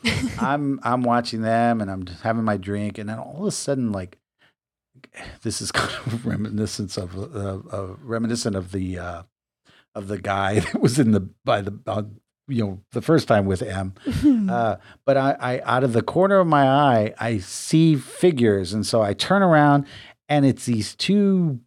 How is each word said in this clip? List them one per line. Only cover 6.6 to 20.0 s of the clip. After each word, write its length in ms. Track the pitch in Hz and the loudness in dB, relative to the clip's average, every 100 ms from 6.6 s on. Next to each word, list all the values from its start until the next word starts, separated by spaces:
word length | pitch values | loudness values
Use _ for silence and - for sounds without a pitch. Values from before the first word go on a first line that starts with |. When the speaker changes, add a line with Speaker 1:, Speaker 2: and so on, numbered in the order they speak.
| 104 - 98 - | -4 -6 -8 -8
Speaker 2:
of, 200 | 90 92 | -8 -10
uh, 420 | 101 104 98 98 - | -10 -8 -8 -8 -10
uh, 240 | 101 95 98 | -10 -10 -14
reminiscent 520 | 131 113 113 117 117 98 | -8 -4 -2 -2 -2 -4
of 160 | 92 | -4
the, 280 | 95 92 90 | -6 -6 -6
uh, 240 | 87 87 - _ _ _ _ _ _ 110 | -10 -12 -16 _ _ _ _ _ _ -14
of 120 | 98 | -8
the 120 | 101 | -8
guy 400 | 101 98 98 107 | -4 -2 0 0
<laughs> 0 | |
that 220 | - - | -2 0
was 180 | 147 123 | 2 4
in 120 | 113 | 4
the, 100 | 104 92 - 131 | 2 0 -8 -2
by 160 | 107 | -2
the, 160 | 98 104 - | -2 -8 -6
uh, 160 | 104 104 104 _ _ - | -6 -6 -14 _ _ -6
you 160 | 120 101 | -4 -2
know, 140 | 95 - | -6 -10
the 80 | 117 | -6
first 260 | 123 160 - | 2 2 4
time 180 | 107 98 | 4 4
with 160 | 92 | 0
M. 320 | - 95 95 95 - | -4 -6 -8 -8 -6
Speaker 1:
<laughs> 300 | - 294 240 190 | 2 4 4 2
Speaker 2:
Uh, 280 | 123 113 98 - - - | 0 0 -2 -8 -6 0
but 100 | 135 | 2
I, 200 | 135 139 | 2 0
I, 200 | 123 127 | -4 -4
out 240 | - 123 | 0 0
of 100 | 131 | 2
the 80 | 113 | 2
corner 380 | - - 196 196 | 0 2 4 4
of 80 | 170 | 4
my 200 | 147 135 | 4 6
eye, 460 | 135 143 117 107 - | 4 4 4 2 -2
I 180 | 117 107 | -4 -4
see 580 | 95 - - 160 165 143 | -6 -12 0 4 6 4
figures. 760 | - - 180 139 113 98 90 | -2 2 2 4 4 4 0
And 100 | 107 | -4
so 160 | 98 117 | 0 0
I 100 | 101 | 0
turn 300 | 98 - 196 | -2 0 2
around, 420 | 185 156 147 143 139 - | 6 6 6 4 0 -10